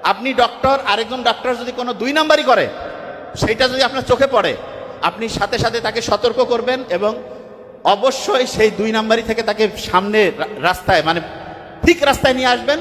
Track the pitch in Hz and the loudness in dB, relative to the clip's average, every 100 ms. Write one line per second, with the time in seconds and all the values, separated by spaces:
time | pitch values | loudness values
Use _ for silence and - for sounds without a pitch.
0 | 165 202 247 247 233 - 262 269 214 208 | 0 0 0 2 0 2 0 2 2 -2
1 | 220 254 240 220 247 240 247 247 247 208 | -2 -2 0 0 -2 -4 -4 -6 -6 -2
2 | 240 294 311 302 262 220 131 - - - | 0 0 4 2 4 4 2 -4 -10 -12
3 | - - - - - 220 254 262 254 269 | -12 -14 -14 -4 -2 2 0 2 0 0
4 | - 247 269 247 175 123 - - - - | 0 2 4 2 2 -2 -8 -12 -14 -4
5 | 170 196 226 - 202 240 233 226 214 220 | -4 -2 -6 -2 -2 0 -2 -2 -4 -4
6 | - 208 247 233 240 240 226 262 254 180 | -2 0 0 0 0 0 0 -4 -2 -2
7 | 208 226 - - - - - - - 196 | -2 -4 -10 -16 -16 -18 -20 -4 2 4
8 | 262 - - 254 254 - 220 180 220 220 | 2 0 0 0 0 2 2 2 0 0
9 | 220 226 220 220 220 214 214 208 - 180 | 2 0 2 -2 -2 0 0 0 0 0
10 | 202 214 196 - 156 - 160 180 - 180 | 2 2 2 2 -8 -2 0 0 2 2
11 | 156 170 160 - - - - - - 339 | 2 -2 -4 -12 -14 -16 -16 0 4 4
12 | 277 262 269 262 254 247 247 302 | 4 4 2 2 2 0 0 -4